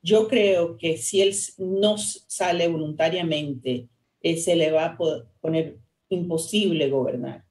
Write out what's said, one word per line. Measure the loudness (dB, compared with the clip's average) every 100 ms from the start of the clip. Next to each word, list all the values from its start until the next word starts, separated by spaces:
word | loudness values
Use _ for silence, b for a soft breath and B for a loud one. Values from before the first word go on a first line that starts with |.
Yo | 4 4 4
creo | 2 4 4 0 -2
que | -4 -4
si | 0 2
él | 2
s-, | 0 -8 -8
no | -4 2 2
s-, | 0 -6 -10 _
sale | -4 0 2 0
voluntariamente, | 0 -4 -2 0 0 -2 -2 -4 -6 -4 -6 -6 _ _ _
eh, | -2 0
se | 2 2
le | 4
va | 2 0
a | -2
po-, | -2 -2 -10 _
poner | -2 -2 -2 -10 _ _ _
imposible | -4 -2 -4 0 0 2 2 2
gobernar. | 0 0 -4 -8 -12 _